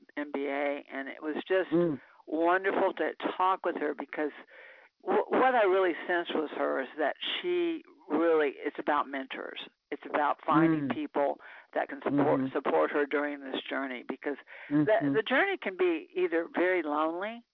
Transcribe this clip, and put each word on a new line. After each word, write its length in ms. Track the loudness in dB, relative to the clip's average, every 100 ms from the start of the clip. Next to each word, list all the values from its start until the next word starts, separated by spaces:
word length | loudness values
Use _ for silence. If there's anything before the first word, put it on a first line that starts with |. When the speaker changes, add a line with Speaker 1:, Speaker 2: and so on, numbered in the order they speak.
| -14 -10
Speaker 1:
M 140 | -8
B 140 | -4 -4
A, 360 | -2 -2 -4 -8
and 160 | -10 -10
it 140 | -8
was 140 | -6 -6 0
just 220 | 0 2
Speaker 2:
Mm. 300 | 2 2 -2 -8 -20 -6
Speaker 1:
wonderful 680 | 0 2 2 2 0 0
to 200 | 0 -4 -2 -6 0
talk 260 | 0 2 -2
with 80 | -2
her 160 | -4
because 380 | -4 -8 -4 -6 -6 -20 -20 -20 -20 -20 _ -2
w-, 200 | 0 2
what 240 | 2 4
I 120 | 4 4
really 280 | 4 2 0 -2
sensed 260 | -2 -2
was 160 | -4 -4 -4
her 240 | -2 -2
is 80 | -4 -2
that 180 | -4 -2 -6 -4
she 420 | -2 0 0 -2 -10 -20 -4
really, 460 | 0 4 4 2 -2 -8
it's 140 | -6
about 280 | 0 0 0
mentors. 520 | -6 -8 -10 -10 -12 -16 _ _
It's 140 | -12 -4
about 300 | 0 0 0
finding 440 | 2 4 6 4 0
Speaker 2:
Mm. 60 | -4
Speaker 1:
people 420 | -4 0 0 -2 -10 -20 -6
that 140 | -4 -4
can 120 | -6
support 360 | -2 2 4 2
Speaker 2:
Mm-hmm. 100 | 0
Speaker 1:
support 380 | -2 0 2 2
her 140 | 2 0
during 340 | 0 -2 -6
this 200 | -8 -8 -6
journey, 340 | -6 -4 -8 -8
because 300 | -8 -6 -6 -10 -18 -2
Speaker 2:
Mm-hmm. 140 | 2 4
Speaker 1:
the, 240 | 4 4 0
the 60 |
journey 340 | 2 2 2 0
can 180 | -6 0
be 300 | 2 2 -4 -2
either 320 | 2 2 0
very 280 | 0 2 2
lonely 600 | 0 0 0 -2 -6 -10 -18